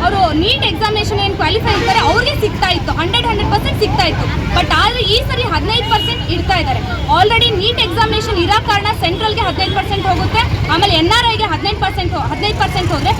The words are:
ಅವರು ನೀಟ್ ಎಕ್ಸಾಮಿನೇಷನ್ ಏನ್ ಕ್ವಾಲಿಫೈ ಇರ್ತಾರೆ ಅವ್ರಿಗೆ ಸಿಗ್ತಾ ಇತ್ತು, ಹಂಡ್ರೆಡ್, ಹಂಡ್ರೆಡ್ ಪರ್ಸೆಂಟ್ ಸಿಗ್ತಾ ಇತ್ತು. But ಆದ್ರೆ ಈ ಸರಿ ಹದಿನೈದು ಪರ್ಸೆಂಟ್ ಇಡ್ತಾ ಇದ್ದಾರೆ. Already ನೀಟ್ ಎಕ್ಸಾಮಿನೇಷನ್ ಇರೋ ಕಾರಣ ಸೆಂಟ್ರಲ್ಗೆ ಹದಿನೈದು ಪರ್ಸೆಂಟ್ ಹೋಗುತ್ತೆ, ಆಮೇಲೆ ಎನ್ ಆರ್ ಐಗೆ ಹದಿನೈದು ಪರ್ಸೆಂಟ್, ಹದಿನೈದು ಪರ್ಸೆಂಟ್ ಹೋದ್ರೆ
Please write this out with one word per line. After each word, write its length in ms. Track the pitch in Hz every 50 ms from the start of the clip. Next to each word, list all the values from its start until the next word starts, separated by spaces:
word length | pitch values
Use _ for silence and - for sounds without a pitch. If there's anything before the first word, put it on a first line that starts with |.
| 339
ಅವರು 280 | 359 403 392 370 320
ನೀಟ್ 320 | 302 311 349 440 539 539 494
ಎಕ್ಸಾಮಿನೇಷನ್ 560 | 440 381 - 440 427 427 427 415 - 427 392
ಏನ್ 140 | 403 392 381
ಕ್ವಾಲಿಫೈ 460 | - 320 311 370 453 - 466 427 359
ಇರ್ತಾರೆ 180 | - - - 453
ಅವ್ರಿಗೆ 420 | 440 - 381 453 508 571 587 -
ಸಿಗ್ತಾ 280 | - 415 - - 403 370
ಇತ್ತು, 240 | 359 - - 311
ಹಂಡ್ರೆಡ್, 340 | 285 - 320 370 427 480 480
ಹಂಡ್ರೆಡ್ 240 | 466 440 415 427 415
ಪರ್ಸೆಂಟ್ 300 | 403 427 - 571 - -
ಸಿಗ್ತಾ 240 | 427 - - - 370
ಇತ್ತು. 220 | 320 302 - - - - - - - - 349
But 120 | 359 -
ಆದ್ರೆ 280 | 330 320 381 427 480 508
ಈ 220 | 440 403 415 480
ಸರಿ 200 | 554 - 508 480
ಹದಿನೈದು 480 | 494 440 339 302 294 370 453 480 453 453
ಪರ್ಸೆಂಟ್ 400 | 453 427 494 480 480 480 - -
ಇಡ್ತಾ 280 | - 349 - - 381 349
ಇದ್ದಾರೆ. 220 | 311 - - - - - - - - - 294 330
Already 360 | 381 427 466 453 480 480 440
ನೀಟ್ 240 | 359 381 453 480 -
ಎಕ್ಸಾಮಿನೇಷನ್ 580 | 453 381 339 - 440 440 440 440 415 - 415 339
ಇರೋ 280 | 339 349 403 453 -
ಕಾರಣ 200 | - 415 403 403 415 453 -
ಸೆಂಟ್ರಲ್ಗೆ 400 | - 330 349 - 427 440 415 -
ಹದಿನೈದು 340 | 427 370 - - 381 392 415
ಪರ್ಸೆಂಟ್ 320 | 392 359 - 415 392 370
ಹೋಗುತ್ತೆ, 680 | 381 359 - - - - 453 480 - - - - -
ಆಮೇಲೆ 220 | 311 339 381 403 349
ಎನ್ 160 | 320 320 349
ಆರ್ 220 | 440 480 480 466
ಐಗೆ 120 | 440 415 427
ಹದಿನೈದು 360 | 381 320 277 311 392 440 -
ಪರ್ಸೆಂಟ್, 340 | 403 381 - - 370 330 -
ಹದಿನೈದು 440 | 311 254 - 294 269 359 415 415 -
ಪರ್ಸೆಂಟ್ 340 | 392 392 - 381 349 -
ಹೋದ್ರೆ 200 | 339 285 - - -